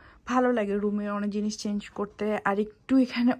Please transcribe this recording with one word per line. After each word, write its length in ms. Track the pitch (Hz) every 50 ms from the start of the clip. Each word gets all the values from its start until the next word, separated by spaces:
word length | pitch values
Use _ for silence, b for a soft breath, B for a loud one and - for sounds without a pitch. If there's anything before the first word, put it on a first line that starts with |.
| B B B B B
ভালো 260 | - 247 254 254 247
লাগে 220 | 247 226 202 202 196
রুমে 360 | 208 202 208 202 208 208 202
অনেক 200 | 202 202 208 208
জিনিস 280 | 196 208 208 214 214 -
চেঞ্জ 300 | - 208 208 202 - -
করতে, 500 | - - 202 202 - - 208 214 214 - -
আর 140 | 196 196 202
একটু 380 | 214 214 - _ - - 262
এখানে 360 | 269 254 247 - 240 240 247 -